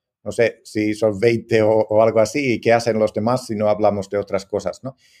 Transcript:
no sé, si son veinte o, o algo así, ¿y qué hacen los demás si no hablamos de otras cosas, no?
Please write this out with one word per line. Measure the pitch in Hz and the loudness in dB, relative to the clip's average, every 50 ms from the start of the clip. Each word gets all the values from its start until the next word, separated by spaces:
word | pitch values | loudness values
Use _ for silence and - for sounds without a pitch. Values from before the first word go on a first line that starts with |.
| _ _ _ _ _ | _ _ _ _ _
no | 107 | -6
sé, | 104 - 117 107 - - _ | -2 0 0 0 0 -4 _
si | - - 107 107 107 107 | -8 -4 -4 -2 -2 -2
son | 104 113 110 104 95 | 0 -2 -2 0 0
veinte | 113 120 117 113 - - 117 110 | 0 0 0 0 -2 0 2 2
o, | 107 107 | 4 4
o | 110 110 107 - 107 107 | 2 2 0 2 2 2
algo | 113 113 104 110 | 2 4 2 2
así, | 110 107 - 147 143 127 110 | 0 0 0 -2 -2 -2 -2
¿y | 104 | 0
qué | - 117 | 2 2
hacen | 117 117 113 120 107 110 | 2 2 2 0 0 0
los | 107 107 | 0 0
demás | - 110 107 117 123 127 - | 0 -2 -2 -2 -2 -2 -4
si | - 113 | -6 -4
no | 104 107 104 | -2 0 0
hablamos | 104 101 107 104 101 101 95 - | 0 2 2 0 0 0 -4 -6
de | - 101 | -6 -6
otras | 98 - 101 95 - | -4 -4 -6 -6 -4
cosas, | - - 98 92 90 - - | -6 -6 -6 -4 -6 -8 -8
no? | - 131 - _ _ _ _ _ | -12 -16 -16 _ _ _ _ _